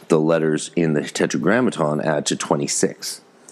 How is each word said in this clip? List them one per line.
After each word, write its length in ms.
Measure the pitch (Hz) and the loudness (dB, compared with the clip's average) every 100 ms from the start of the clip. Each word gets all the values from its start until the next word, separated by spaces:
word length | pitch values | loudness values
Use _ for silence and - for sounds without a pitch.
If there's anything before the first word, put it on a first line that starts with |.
| - | 2
The 120 | 80 | 2
letters 500 | 78 82 78 78 - | 4 2 2 -2 -2
in 200 | - 82 | 0 0
the 80 | 73 | 0
Tetragrammaton 1000 | 71 - 82 71 82 117 123 - 76 76 | -2 -2 -2 0 2 2 2 0 -2 0
add 220 | 76 73 73 | 0 -2 -2
to 100 | 76 | -4
twenty-six. 840 | - 76 71 - 80 - - - - - - | -2 -2 0 -2 -2 -4 -12 -12 -18 -20 -20